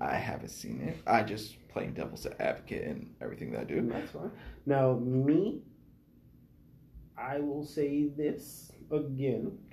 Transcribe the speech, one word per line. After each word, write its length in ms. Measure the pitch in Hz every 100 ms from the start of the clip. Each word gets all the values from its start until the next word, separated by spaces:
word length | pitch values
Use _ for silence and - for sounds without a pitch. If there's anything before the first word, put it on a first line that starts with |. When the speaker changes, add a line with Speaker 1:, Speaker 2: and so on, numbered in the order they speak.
Speaker 1:
I 140 | 69 69
haven't 340 | - 71 -
seen 320 | - - -
it. 160 | 156 - -
I 160 | 113
just 320 | 104 107 - - -
playing 240 | - -
devil's 340 | - 69 - - -
advocate 440 | 71 - - -
in 260 | - 73 - -
everything 300 | - - -
that 80 | 57
I 20 |
do. 180 | 60 147 -
Speaker 2:
That's 220 | - -
fine. 180 | - 226 - - - -
Now, 300 | 139 131 123
me, 680 | 123 127 139 160 208 - - - - - - - - - - - - - - - - -
I 220 | 123 143
will 240 | 147 143
say 460 | 147 - 143 143 147
this 640 | 143 147 - - - - - -
again, 680 | 151 135 131 135 110 107 - -